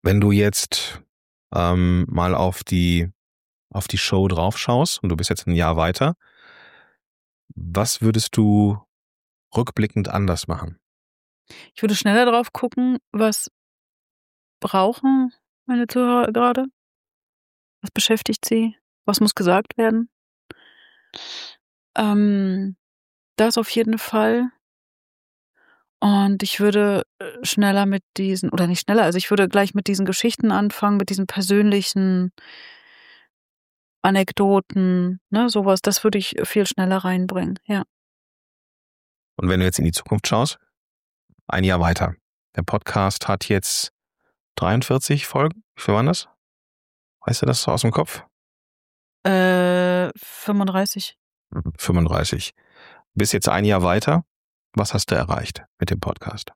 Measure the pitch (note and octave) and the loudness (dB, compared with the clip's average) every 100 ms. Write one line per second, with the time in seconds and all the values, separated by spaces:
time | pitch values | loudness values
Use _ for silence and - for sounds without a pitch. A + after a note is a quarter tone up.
0 | F#2+ G2+ G2+ G2+ G#2 - - - - - | 2 4 4 4 2 0 -4 -6 -8 -12
1 | _ _ _ _ _ - F2 F2+ F2+ F2 | _ _ _ _ _ -2 2 2 4 2
2 | - E2 F2+ F2 F2+ F2 - F#2 F2 F2 | 0 0 0 2 0 -2 -2 0 2 2
3 | F2 _ _ _ _ _ _ G2 - G2+ | -2 _ _ _ _ _ _ -8 -4 -4
4 | - G2 F#2+ E2+ F2+ - - A#2+ D#3 - | 0 2 2 0 -2 -2 -2 0 0 -2
5 | F2 E2 - - - E2+ E2 E2 E2 F#2 | -4 -2 -2 -4 -2 0 2 2 0 0
6 | C#3+ F3 _ _ - - - - _ _ | -2 -2 _ _ -20 -20 -20 -20 _ _
7 | _ _ _ _ _ - E2+ F2 A2+ - | _ _ _ _ _ -14 -4 -2 -2 0
8 | A2 A2 - - G#2+ G#2 G#2 G#2 _ _ | 2 2 0 2 4 4 4 0 _ _
9 | _ _ _ _ _ - A#2 - A2 - | _ _ _ _ _ -4 -2 -2 -2 -2
10 | F#2+ G2 G2 E2+ - - E2+ E2 _ _ | -2 -2 0 -2 -4 -8 -8 -14 _ _
11 | _ _ _ _ _ - - - A3 G#3 | _ _ _ _ _ -20 -20 -4 -2 0
12 | G#3 G#3+ B3 A#3 A#3+ - B3 - B3+ B3 | 2 4 4 2 -2 -6 -4 -2 0 -2
13 | _ G#3 A3 G#3 - _ _ _ _ _ | _ 0 0 0 -8 _ _ _ _ _
14 | _ _ _ _ _ _ - F#3+ F#3+ B3 | _ _ _ _ _ _ -2 0 0 0
15 | C4+ C4+ B3+ _ _ _ - B3 A#3+ B3 | 0 2 0 _ _ _ -4 -2 -2 0
16 | B3 B3 - A3+ B3 B3 C4+ _ _ _ | 2 2 2 2 0 0 -4 _ _ _
17 | _ _ _ _ _ _ _ _ G3+ - | _ _ _ _ _ _ _ _ -8 -4
18 | - - - G#3+ - A3+ A3+ - _ _ | 0 0 -2 -6 -2 0 -2 -6 _ _
19 | - G3+ G#3 - F3+ F#3 - - A3+ A3 | -4 2 2 2 2 2 0 0 2 2
20 | A#3 _ _ _ _ - _ _ _ _ | -2 _ _ _ _ -20 _ _ _ _
21 | _ - - - - - _ _ _ - | _ -20 -16 -16 -18 -20 _ _ _ -2
22 | G#3+ G#3 G#3 G3+ F#3+ F#3+ G3 F#3 _ _ | 2 4 2 2 0 -2 -4 -10 _ _
23 | _ _ _ - A3 A#3 A3 A#3 A3 A3 | _ _ _ 0 2 2 -2 -2 0 -2
24 | - A3 A3 A#3 B3 _ _ _ _ _ | -2 0 2 0 -2 _ _ _ _ _
25 | _ _ _ _ _ _ _ _ _ _ | _ _ _ _ _ _ _ _ _ _
26 | G3+ G3+ G3 G3 G3 - G#3 G#3 G#3 G3 | 2 4 2 0 -2 0 2 4 2 0
27 | - _ G3 A#3+ B3+ - G3+ G3 G3+ G3 | -4 _ -16 -10 -4 2 2 2 2 -2
28 | _ - F#3+ F#3 F3+ F3+ F3 F3 - G#3+ | _ -6 -2 -2 -2 0 0 0 2 2
29 | F3 F3+ - G#3 F#3 G3+ G3+ G#3 G3 G3 | 4 0 0 2 4 2 2 0 -2 -2
30 | G3 G3 A#3 - A3 F#3+ G#3 - G3+ G3+ | 0 0 -2 0 0 2 0 0 0 0
31 | F#3+ G3 F#3+ - F#3 G3+ G#3 G3+ F#3+ G3 | 0 -4 -4 -4 2 4 4 2 0 0
32 | F#3+ F#3 F3+ _ - - - - _ - | 2 0 -2 _ -20 -20 -20 -20 _ -20
33 | - - _ _ _ _ _ _ _ _ | -20 -20 _ _ _ _ _ _ _ _
34 | F#3+ G3 F#3+ - G3 G3 - G3 F#3 F3+ | 0 2 0 0 2 2 2 0 2 2
35 | F3+ F#3 _ G#3 A#3+ G#3+ G3 F#3+ - G3+ | -2 -4 _ 0 0 0 2 2 2 0
36 | A3 G3+ F#3 - - G#3+ F#3+ - F#3 F#3+ | 0 0 -4 -6 -2 -2 -2 -2 -2 -2
37 | F#3 F#3 F#3 F#3 F3+ F#3+ - G3+ - _ | -2 -2 -2 -4 -6 -8 -6 -6 -6 _
38 | _ _ _ _ _ _ _ _ _ _ | _ _ _ _ _ _ _ _ _ _
39 | _ _ _ - F#2 F#2 F2+ - E2 - | _ _ _ -4 0 2 0 0 -2 -2
40 | - G#2 - A2 C3+ - _ _ _ _ | -4 -4 0 0 0 -4 _ _ _ _
41 | _ _ _ _ - F#2 F#2+ F2+ F2 F2 | _ _ _ _ -6 0 0 2 0 0
42 | F2+ F2+ _ _ _ - F2+ A#2+ - G#2+ | -4 -6 _ _ _ -8 -4 -6 -2 -2
43 | G2 - - G2 - G2+ - - - _ | -2 -2 -4 -4 0 -2 -2 -6 -6 _
44 | _ _ _ _ _ - F2+ A2+ - C3 | _ _ _ _ _ -4 0 0 0 -2
45 | - C#3+ - C3 D#3 G#3 _ - - G#2 | 0 -4 -2 -2 -2 -4 _ -8 0 2
46 | C3+ F3+ - _ _ _ _ _ _ _ | 2 -2 -8 _ _ _ _ _ _ _
47 | _ _ - A#2 C3 B2+ - D2+ A2+ A2 | _ _ -4 -2 0 -2 -2 0 0 -2
48 | D#3+ - - _ _ _ _ _ _ _ | -4 -8 -18 _ _ _ _ _ _ _
49 | _ _ F#3+ F#3+ F#3 F#3 F3+ F3+ F3+ F3+ | _ _ 0 2 4 2 2 2 2 0
50 | F3+ - - - - G3+ F#3+ F#3+ G3 G3 | -2 -6 -20 -12 -2 0 2 0 -2 -4
51 | - _ _ _ _ - - D#2+ - F2 | -10 _ _ _ _ -8 -8 -6 0 2
52 | E2 - D2+ - - _ _ _ - - | 2 0 -2 -4 -8 _ _ _ -20 -20
53 | _ - G#2+ G2+ - F#2+ G#2 G2 F2+ F#2+ | _ -2 0 0 0 2 4 4 4 2
54 | - F3 - _ _ _ _ G#2 G#2 F#2 | 2 0 0 _ _ _ _ -4 -2 -2
55 | - - E2+ - - - - _ - A2 | -2 -2 0 -4 -6 -14 -20 _ -4 -2
56 | - - - - - | -4 -8 -10 -12 -16